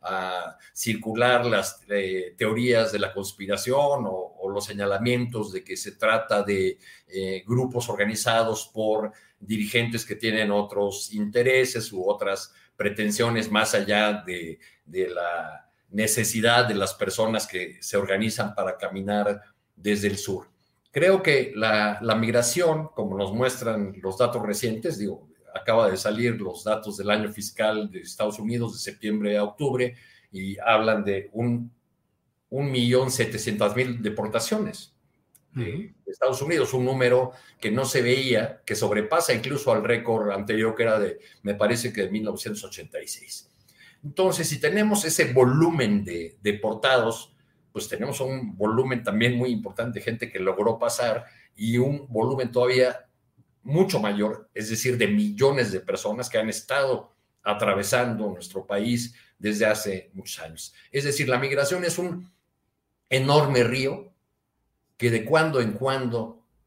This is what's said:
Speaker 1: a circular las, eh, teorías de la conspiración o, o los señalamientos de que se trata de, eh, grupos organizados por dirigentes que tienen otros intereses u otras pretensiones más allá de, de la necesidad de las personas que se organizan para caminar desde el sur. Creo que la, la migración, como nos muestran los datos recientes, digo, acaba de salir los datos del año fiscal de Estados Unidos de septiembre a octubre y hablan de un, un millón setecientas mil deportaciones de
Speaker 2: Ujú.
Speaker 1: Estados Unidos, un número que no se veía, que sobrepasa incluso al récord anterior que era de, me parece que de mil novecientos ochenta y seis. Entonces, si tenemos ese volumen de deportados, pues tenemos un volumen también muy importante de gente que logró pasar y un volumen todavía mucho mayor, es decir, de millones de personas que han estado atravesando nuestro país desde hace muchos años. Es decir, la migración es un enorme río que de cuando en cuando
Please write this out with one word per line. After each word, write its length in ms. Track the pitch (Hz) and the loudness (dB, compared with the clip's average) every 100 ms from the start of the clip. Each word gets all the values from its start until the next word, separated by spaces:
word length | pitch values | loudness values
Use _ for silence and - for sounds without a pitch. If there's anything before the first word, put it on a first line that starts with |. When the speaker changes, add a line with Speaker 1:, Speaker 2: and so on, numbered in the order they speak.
Speaker 1:
a 580 | 90 95 92 90 82 - - | -6 -6 -4 -6 -8 -14 -16
circular 720 | - 120 107 110 110 123 120 120 | -8 -4 -4 -4 0 4 4 2
las, 340 | 104 95 - - | 0 -2 -8 -4
eh, 460 | 101 95 95 90 - | -2 -2 -4 -6 -4
teorías 540 | 110 110 123 113 113 | -2 0 4 4 2
de 80 | 104 | 0
la 140 | 95 | -4
conspiración 920 | 98 95 - 98 98 123 135 143 139 | -4 -8 -8 -4 -4 0 2 2 2
o, 300 | 104 92 90 - | -2 -6 -8 -8
o 140 | 95 | -6
los 140 | 101 | -6
señalamientos 880 | 101 101 101 98 120 123 120 113 104 | -6 -4 -2 0 2 0 -2 -4 -6
de 100 | 92 | -8
que 140 | - 92 | -10 -10
se 160 | 104 | -10
trata 500 | - 110 113 - 104 | -2 2 2 2 0
de, 360 | 101 98 92 - - - _ | 2 0 0 -4 -12 -20 _
eh, 380 | 95 95 95 95 | -8 -6 -6 -2
grupos 420 | 123 131 123 120 | 0 0 -2 -4
organizados 800 | 101 104 107 123 113 113 107 - | -2 -2 0 2 2 2 -2 -6
por 380 | 110 107 107 107 - _ _ | -4 0 0 -2 -10 _ _
dirigentes 640 | 98 107 104 120 117 117 | -6 -4 0 0 0 -4
que 120 | - 101 | -8 -4
tienen 340 | 113 107 107 | -2 0 0
otros 600 | 101 101 101 101 98 - | 0 -2 -2 -4 -4 -8
intereses 800 | 107 104 120 120 131 131 117 110 | -6 -2 2 4 4 2 -2 -6
u 100 | 98 | -4
otras 500 | 92 101 98 98 - _ _ - | -2 -2 -2 -4 -6 _ _ -4
pretensiones 760 | 104 104 107 104 117 117 107 | -4 0 0 2 2 0 2
más 200 | 107 110 | 2 2
allá 500 | 110 98 104 107 104 90 | 2 2 2 2 0 -6
de, 320 | 90 82 80 - _ | -8 -10 -12 -18 _
de 240 | - 90 90 | -8 -4 -2
la 640 | 87 85 85 78 - - _ _ | -2 -4 -4 -8 -14 -20 _ _
necesidad 760 | 101 107 120 107 113 117 120 117 | -2 0 0 0 2 4 4 4
de 80 | |
las 200 | 101 95 | 2 -2
personas 520 | - 101 - 110 110 - | -2 -4 0 0 0 -2
que 340 | 92 90 - | -6 -8 -10
se 160 | - 101 | -4 -2
organizan 600 | 95 98 110 107 104 - | 0 0 0 -2 -4 -4
para 200 | 92 - | -4 -4
caminar 640 | 98 98 95 104 104 101 - _ _ _ | -6 -6 -2 0 0 -2 -8 _ _ _
desde 320 | 98 101 104 | -2 0 0
el 100 | 95 | -2
sur. 300 | - 92 - _ _ _ _ | -4 -6 -8 _ _ _ _
Creo 320 | 143 175 190 | 2 4 4
que 300 | 170 139 - | 4 2 2
la, 460 | 107 110 107 104 101 | 0 2 4 2 0
la 140 | 117 110 | 0 2
migración, 720 | 113 120 120 175 170 156 156 | 2 2 2 2 2 2 -2
como 280 | - 101 95 | -6 -4 -2
nos 160 | 95 | -2
muestran 640 | 110 127 - 117 110 98 95 | 0 0 0 -2 -2 -4 -6
los 160 | 95 95 | -6 2
datos 240 | 120 120 | 2 2
recientes, 560 | 104 101 117 110 170 98 | -4 -2 -2 -2 -4 -4
digo, 300 | 101 - - _ _ | -6 -8 -14 _ _
acaba 340 | - - 113 107 | -6 2 4 4
de 80 | 95 | 2
salir 440 | 107 107 120 104 | 0 0 0 0
los 240 | 95 90 | -4 -6
datos 320 | 107 107 110 101 | -2 -2 -4 -6
del 140 | 101 | 0
año 200 | 107 104 | 0 0
fiscal 580 | 104 104 - 107 107 104 | -6 -8 0 0 0 -4
de 80 | 92 | -8
Estados 400 | 82 - 107 104 | -12 -4 -4 -2
Unidos 320 | 107 120 113 | -4 -2 -4
de 60 | - | -6
septiembre 560 | - - 107 107 104 104 | -12 -8 -4 -2 0 0
a 80 | |
octubre 500 | 104 - 139 123 123 123 - _ _ | 0 -2 -2 0 -2 -4 -20 _ _
y 260 | 95 95 101 | -10 -8 -2
hablan 460 | 107 110 110 107 | 2 4 4 2
de 260 | 101 98 - | 0 -2 -4
un, 380 | 104 120 120 120 - _ _ _ _ _ _ _ | -2 0 0 -4 -14 _ _ _ _ _ _ _
un 220 | 131 143 | -4 -2
millón 400 | 127 120 127 131 | 0 4 4 4
setecientas 640 | - 113 104 - 104 104 117 | 0 -2 -2 -4 0 0 2
mil 260 | 127 117 | -2 -2
deportaciones 880 | 107 110 104 113 - 214 208 - - _ _ _ _ _ _ | -4 -4 -2 -2 0 -2 -2 -8 -16 _ _ _ _ _ _
de 200 | 127 110 | -8 -6
Speaker 2:
Ujú. 380 | 143 220 - - | -6 -10 -14 -14
Speaker 1:
Estados 320 | - 131 127 | -2 0 0
Unidos, 320 | 143 165 120 | 0 0 0
un 100 | 131 | 0
número 460 | 127 123 123 123 127 - - _ | 0 2 4 4 4 -4 -20 _
que 100 | 107 | -2
no 140 | 113 | -2
se 180 | 131 139 | 0 2
veía, 580 | 120 131 131 110 113 - - | 4 2 4 2 2 -4 -6
que 80 | |
sobrepasa 580 | 107 101 104 104 165 165 | -2 0 0 2 2 2
incluso 380 | 117 131 139 - | 0 0 -2 2
al 140 | 107 | 2
récord 480 | 113 117 117 110 104 | 2 0 0 0 0
anterior 420 | 98 101 110 113 | -2 -2 0 0
que 80 | 110 | 2
era 160 | 113 110 | 2 2
de, 220 | 101 - - - | 2 -4 -14 -8
me 120 | 101 | -6
parece 380 | 101 107 117 120 | 0 2 2 -2
que 100 | 104 | -2
de 80 | 92 | -2
mil 140 | 107 | -2
novecientos 400 | 107 - 110 104 | -2 -4 -6 -8
ochenta 360 | 95 - 78 - | -10 -14 -12 -12
y 60 | - | -10
seis. 420 | - - - - _ _ _ - _ | -12 -14 -16 -18 _ _ _ -20 _
Entonces, 460 | 147 147 190 175 156 | -8 0 2 2 -2
si 100 | 147 | 0
tenemos 460 | 151 208 214 208 | 2 2 4 2
ese 280 | 160 - 139 | 2 2 4
volumen 720 | 127 123 143 170 160 110 101 | 6 6 6 4 4 4 2
de 320 | 92 85 82 - | 0 -6 -8 -4
deportados, 920 | 104 104 110 107 131 127 113 113 - _ _ _ _ | -2 0 -2 0 4 4 4 -2 -10 _ _ _ _
pues 180 | 104 - | -10 -8
tenemos 320 | - 127 123 | -6 -6 -4
un 360 | 131 135 110 92 | -4 -4 -6 -2
volumen 480 | 104 113 127 120 | 0 2 2 0
también 320 | 107 104 117 123 | 0 2 2 2
muy 140 | 127 | 0
importante 500 | 110 101 - 120 113 | -2 -4 -6 -6 -4
de 40 | |
gente 240 | 117 117 113 | -6 -6 -6
que 120 | 98 | -2
logró 360 | 95 92 110 113 | -2 2 0 0
pasar 500 | 120 120 120 110 - - _ | -2 0 -2 -2 -6 -20 _
y 240 | - 110 120 | -6 0 2
un 300 | 135 143 - | 2 0 -4
volumen 420 | 123 131 131 120 | -2 0 0 0
todavía 560 | 120 123 127 127 - - _ _ _ _ _ | 2 4 6 4 2 -10 _ _ _ _ _
mucho 380 | - 156 190 131 | 0 4 4 2
mayor, 500 | 104 104 107 - - | 0 0 0 -2 -10
es 160 | 107 110 | -10 -6
decir, 300 | 110 127 120 | -2 0 2
de 80 | 101 | 2
millones 640 | 104 104 104 135 139 73 | 4 2 4 4 4 0
de 100 | 92 | -2
personas 480 | - 92 104 113 123 | -4 -4 -4 -4 -2
que 100 | 110 | -2
han 100 | 110 | 0
estado 640 | - - 139 135 120 - _ _ _ | -4 -4 0 0 0 -4 _ _ _
atravesando 840 | 104 104 104 98 101 127 123 104 104 | -4 0 2 0 2 2 2 -2 -4
nuestro 380 | 90 - 95 - | -6 -10 -12 -4
país 480 | 101 113 120 120 - _ _ | -2 0 0 -2 -10 _ _
desde 280 | 104 104 107 | -4 2 2
hace 440 | 107 104 92 - | 2 -2 -6 -8
muchos 260 | 95 - - | -14 -12 -12
años. 340 | 80 80 - - - | -14 -16 -18 -20 -8
Es 140 | 139 | -4
decir, 240 | 143 139 131 | -2 0 0
la 100 | 127 | 0
migración 460 | 135 139 139 180 | 0 0 0 0
es 120 | 175 170 | -2 -2
un 340 | 180 175 - _ _ _ _ _ _ _ _ | -4 -6 -12 _ _ _ _ _ _ _ _
enorme 540 | 131 135 147 139 127 | 0 4 4 6 4
río 480 | 117 131 135 - - _ _ _ _ _ _ _ _ - | 4 2 -2 -4 -10 _ _ _ _ _ _ _ _ -4
que 120 | 117 | 0
de 140 | 113 | 0
cuando 360 | 107 156 160 139 | 2 2 4 2
en 120 | 113 | 0
cuando 720 | 104 131 135 127 113 110 - _ _ | -2 -2 -2 -2 -4 -6 -12 _ _